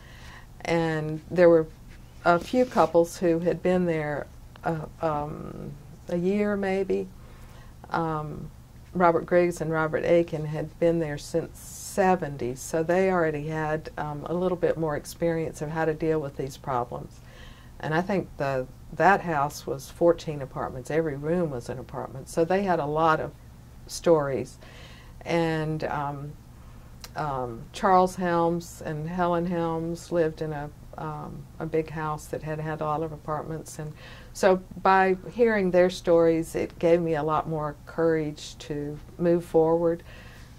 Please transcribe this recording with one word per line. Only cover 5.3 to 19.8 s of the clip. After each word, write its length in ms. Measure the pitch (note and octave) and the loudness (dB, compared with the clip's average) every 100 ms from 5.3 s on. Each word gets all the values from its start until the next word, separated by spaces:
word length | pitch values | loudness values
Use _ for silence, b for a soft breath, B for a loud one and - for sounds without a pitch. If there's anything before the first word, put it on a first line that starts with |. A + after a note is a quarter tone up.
| D#3+ D3+ - - C#3+ - - - | -8 -10 -10 -12 -14 -16 -16 -6
a 80 | F3 | -2
year 400 | F3+ G#3 G#3 G3+ | 2 2 2 0
maybe. 500 | F#3+ F#3+ F#3+ G3 F#3+ - B B B B B B - | 0 0 0 -2 -4 -12 B B B B B B -4
Um, 600 | - D#3+ D#3 D3+ - D#3 - - - - | -2 -2 -4 -6 -10 -12 -16 -20 -20 -8
Robert 320 | F3+ E3+ E3 - | 2 4 4 4
Griggs 360 | F3 F3 F3 | 4 4 0
and 100 | D#3 | -2
Robert 320 | D#3+ D#3 - | 0 0 0
Aiken 420 | - E3+ E3+ D3+ D#3 | 4 4 4 -2 -4
had 320 | D#3 D#3 - | -4 -6 0
been 200 | E3+ E3+ | 2 2
there 180 | D3+ D3 | -2 -6
since 400 | - E3 - - | -4 -4 -4 -10
seventy, 960 | - - - - F#3 F#3 C#3+ C#3+ A#2+ C3 | -16 -14 -6 2 4 4 0 -6 -6 -6
so 280 | - E3 | -4 -2
they 260 | D#3+ F3+ F#3+ | 2 2 2
already 380 | F#3 D#3+ D3 D3+ | 2 2 -2 -4
had, 420 | D#3 D3+ D#3 - - | -4 -2 -4 -6 -8
um, 280 | D3+ D3 - | -8 -6 -4
a 80 | |
little 240 | F3 F3+ F3 | -2 -2 0
bit 200 | - D#3+ | 0 0
more 200 | D#3+ D3 | -2 -4
experience 640 | - - E3+ E3 D#3+ D#3+ | -8 -4 -2 -2 -4 -6
of 80 | D3+ | -6
how 160 | D#3+ D#3+ | -2 -2
to 80 | |
deal 260 | D#3 D#3+ D#3 | 0 0 0
with 160 | C#3 - | -2 -6
these 220 | C3+ - | -8 -8
problems. 640 | - B2 A#2+ C#3+ - - - B B B B - | -4 -2 -2 -8 -12 -16 -20 B B B B -10
And 140 | C#3+ | -2
I 80 | D#3+ | -2
think 260 | F#3 F#3+ - - | 0 -2 -4 -6
the, 320 | C#3 C3 B2+ - - | -4 -2 -6 -12 -8
that 280 | D#3 E3 G3 | 2 4 4
house 440 | F3+ D3+ D3 - - | 2 0 -2 -4 -8
was 240 | C#3 | -8